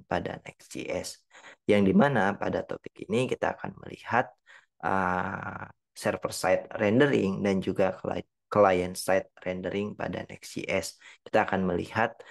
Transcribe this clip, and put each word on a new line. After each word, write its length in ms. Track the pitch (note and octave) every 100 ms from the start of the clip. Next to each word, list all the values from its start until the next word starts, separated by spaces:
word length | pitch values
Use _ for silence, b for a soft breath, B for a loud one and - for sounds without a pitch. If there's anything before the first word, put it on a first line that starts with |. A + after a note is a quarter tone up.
| -
pada 320 | F2+ E2+ -
Next.js. 800 | - - - - - F2 - - _ B B B -
Yang 240 | G#2 G2
dimana 400 | - C#3+ B2 F#2+ G2+
pada 240 | G2 F2+
topik 400 | - - - - G1+
ini 160 | A2+ B2+
kita 320 | - - -
akan 160 | - -
melihat, 480 | - - - A#2 - - B B B _ -
uh, 800 | F#2+ F#2 F#2 F#2+ F#2+ G2 F#2+ - - _
server 400 | - A2 G2+ -
side 400 | - F#2 F#2 - -
rendering 640 | G#2 A#2 C#3+ A#2 G2 G2
dan 160 | G2+ G2
juga 320 | F#2 F2+ F#2+ -
cli-, 240 | - F#2+ - _ _
client 480 | G#2 G2 F#2 F2+ F#2
side 400 | - F#2+ - _
rendering 560 | F#2 F#2 F#2 G2 G#2 -
pada 240 | - - -
Next.js. 640 | - - - - F#2+ - - B B -
Kita 160 | A2
akan 240 | G2+ F#2+ F#2
melihat, 480 | F2 - A2 A#2 - B